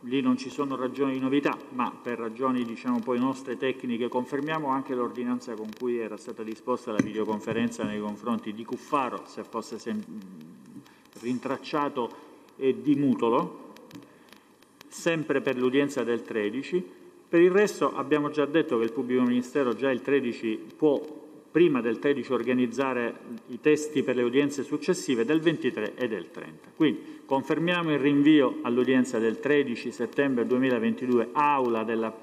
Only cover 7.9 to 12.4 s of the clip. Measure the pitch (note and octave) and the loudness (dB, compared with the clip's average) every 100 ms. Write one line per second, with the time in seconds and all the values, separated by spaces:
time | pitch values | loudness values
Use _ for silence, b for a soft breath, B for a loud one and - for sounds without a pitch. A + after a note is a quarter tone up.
7.9 | G#2+ G#2 G#2 A#2+ A2 A2 G#2+ A2+ A#2+ - | -4 -6 -6 -4 -4 -4 -10 -10 -10 -2
8.9 | D3 B2 G#2 - - G2+ A#2 G#2+ A2 A#2 | -2 -2 -6 -12 -14 -8 -8 -8 -10 -6
9.9 | G#2+ G#2 G#2+ F#2+ F2+ D#2 C2+ C2 - - | -6 -6 -14 -14 -18 -20 -20 -20 -20 -20
10.9 | B B - A#2 B2 B2+ C3 - D#3 C#3+ | B B -10 -6 -4 -4 -6 -2 -2 -2
11.9 | C#3 A#2 B B B | -2 -6 B B B